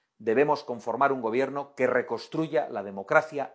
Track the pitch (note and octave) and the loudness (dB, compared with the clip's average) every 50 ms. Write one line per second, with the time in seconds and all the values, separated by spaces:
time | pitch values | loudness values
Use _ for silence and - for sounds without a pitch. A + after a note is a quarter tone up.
0 | _ _ _ _ A2 A2+ A2 A#2 - D3 D3+ - - - B2 A#2 - - A2+ A#2+ | _ _ _ _ -2 0 2 4 4 4 2 0 -2 -6 -8 -6 -6 -4 0 2
1 | C#3 C#3 C3+ C3 A#2 A2 A2 B2 C3+ C3 C#3 C#3+ C#3+ - _ - B2+ B2 A#2 B2+ | 2 2 2 0 -2 -2 0 0 0 -2 -4 -8 -10 -10 _ 0 2 2 2 2
2 | A#2+ - A#2+ A2 - - - D#3 D#3+ D#3 D#3 D#3 C#3+ - B2+ G#2+ G2 G2+ G2 G2 | 0 -2 -4 -8 -8 -6 -4 -4 -4 0 0 0 -2 -2 -4 -8 -8 -8 -8 -10
3 | G2 - D3+ D#3 D3+ D#3 C#3+ C#3+ C3 - - | -2 4 4 4 4 4 0 -6 -6 -6 -8